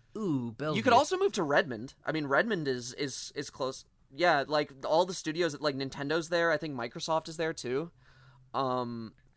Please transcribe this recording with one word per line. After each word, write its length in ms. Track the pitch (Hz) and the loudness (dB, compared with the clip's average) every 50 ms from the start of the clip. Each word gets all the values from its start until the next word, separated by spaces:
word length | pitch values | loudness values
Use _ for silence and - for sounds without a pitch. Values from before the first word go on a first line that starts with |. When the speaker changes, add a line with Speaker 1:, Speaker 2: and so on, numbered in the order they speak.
| _ _ - | _ _ -8
Speaker 1:
"Ooh, 360 | 208 220 185 147 131 120 117 110 | -4 -2 0 0 0 -2 -4 -6
Bellevue." 260 | - 147 156 156 208 | -4 -4 -2 0 2
Speaker 2:
You 40 | 220 | 4
could 100 | 262 233 | 6 8
also 240 | 247 302 - 370 | 8 6 6 2
move 160 | 359 392 392 - | 2 0 0 2
to 100 | 214 170 | 0 0
Redmond. 520 | 139 143 170 190 143 120 104 120 135 - _ - | 4 4 2 2 2 -4 -8 -8 -12 -14 _ -6
I 80 | - 147 | -4 -2
mean, 140 | 156 147 | -2 0
Redmond 420 | 135 135 151 196 233 214 170 151 139 | 2 2 2 2 2 0 -2 0 -2
is, 240 | 127 123 120 127 120 | -2 -2 -4 -10 -8
is, 380 | - 147 131 113 - - - - | -6 -6 -6 -6 -8 -10 -10 -10
is 140 | 143 147 - | -10 -10 -10
close. 360 | - - 139 131 131 - - _ _ _ _ _ 135 | -6 -6 -6 -6 -6 -8 -16 _ _ _ _ _ -4
Yeah, 320 | 139 175 175 156 143 131 | 2 4 4 4 4 2
like, 260 | 131 151 151 151 - 139 131 - | 2 0 0 0 0 -6 -10 -2
all 220 | 117 151 165 185 | 2 4 4 4
the 80 | 180 175 | 2 0
studios, 440 | - - 160 151 170 175 160 143 - | -6 -4 -6 -2 0 0 0 0 0
like, 160 | 143 151 139 | -2 -2 0
Nintendo's 520 | 131 135 135 - - 139 143 156 170 156 165 | 0 -4 -6 -6 -6 -4 0 0 0 0 0
there. 220 | 175 170 170 170 | 2 2 4 4
I 60 | 160 147 | 2 2
think 160 | 170 156 139 | -2 -4 -6
Microsoft 540 | 123 117 120 - 165 - - 160 160 - 165 | -6 -6 -6 -6 -8 -4 0 0 0 0 -4
is 80 | 156 | -6
there, 160 | 165 165 160 156 | -4 -4 -4 -4
too. 360 | - - 127 123 135 165 175 _ _ - - - - - - - - - - - | -4 -4 -2 -2 -2 -2 -4 _ _ -20 -20 -20 -20 -20 -20 -20 -20 -20 -6 -4
Um, 640 | 123 135 131 127 127 123 120 120 117 113 107 - _ _ - _ | -2 0 0 0 -2 -2 -4 -6 -10 -10 -12 -16 _ _ -20 _